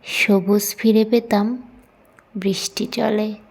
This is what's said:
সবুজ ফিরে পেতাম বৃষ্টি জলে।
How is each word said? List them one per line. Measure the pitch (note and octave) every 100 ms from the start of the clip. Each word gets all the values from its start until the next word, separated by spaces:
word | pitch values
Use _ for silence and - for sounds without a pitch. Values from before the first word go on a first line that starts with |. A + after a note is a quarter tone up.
| -
সবুজ | - - G3+ F#3 G#3 G3+ -
ফিরে | A3 A3 A3
পেতাম | A#3 A3+ G#3 G#3+ B3 - - _ _ _ _ _ G#3
বৃষ্টি | F#3+ F#3 - - G#3+
জলে। | - A3 G#3+ G#3+ G#3 -